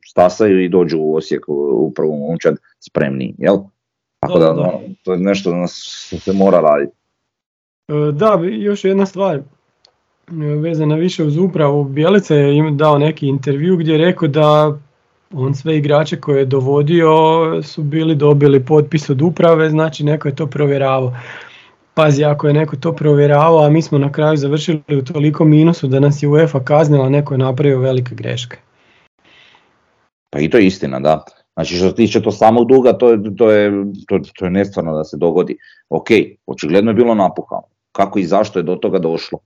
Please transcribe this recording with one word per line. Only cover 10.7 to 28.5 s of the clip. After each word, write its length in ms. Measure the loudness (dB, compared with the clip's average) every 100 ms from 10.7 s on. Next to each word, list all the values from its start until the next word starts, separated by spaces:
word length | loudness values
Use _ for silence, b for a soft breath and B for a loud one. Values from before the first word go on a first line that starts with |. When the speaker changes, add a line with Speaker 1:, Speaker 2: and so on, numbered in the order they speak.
| -2 -2
Speaker 2:
više 300 | 0 -2 -2
uz 120 | -2 0
upravu. 460 | -2 0 0 0
Bjelica 500 | -2 -2 2 2 2
je 220 | 2 4 2
im 200 | 0 2
dao 220 | 2 4
neki 280 | 0 -2 -4
intervju 480 | -4 -4 -2 0 0
gdje 160 | 0
je 60 | 2
rekao 280 | 2 0 -2
da 500 | 2 2 4 2 -2 _ _ _ _ _
on 220 | -6 -4
sve 220 | -4 -2 -2
igrače 440 | 2 2 0 -6
koje 180 | -2 0
je 60 |
dovodio 680 | 2 0 0 0 2 2 4 4 4 2 0 -4
su 200 | -8 -8
bili 320 | -4 -2 0
dobili 500 | 0 2 4 4 4
potpis 460 | 2 0 2 -4 -2
od 120 | 0
uprave, 480 | 0 2 2 4 2
znači 340 | 0 -2 -2
neko 240 | -2 -2 -4
je 80 | -6
to 100 | -8
provjeravao. 680 | -2 -2 0 0 0 -2 -6 B B B B B B _
Pazi, 300 | 0 2 2
ako 220 | 2 0 2
je 60 |
neko 220 | 2 0 -4
to 160 | -6
provjeravao, 680 | -2 2 4 4 4 6 6
a 120 | 6
mi 120 | 4
smo 160 | 2 0
na 140 | 0
kraju 240 | 0 0 0
završili 460 | 0 -2 -2 -4 -2
u 140 | -4
toliko 400 | -4 -2 -2 2
minusu 420 | 4 6 4 2 0
da 140 | 2
nas 220 | 2 2
je 60 | 2
uefa 320 | 2 2 0
kaznila, 480 | 0 2 4 2 2
neko 260 | 0 0
je 40 | -2
napravio 400 | -2 0 0 0
velike 340 | 0 -2 -4
greške. 420 | -10 -8 -8 -10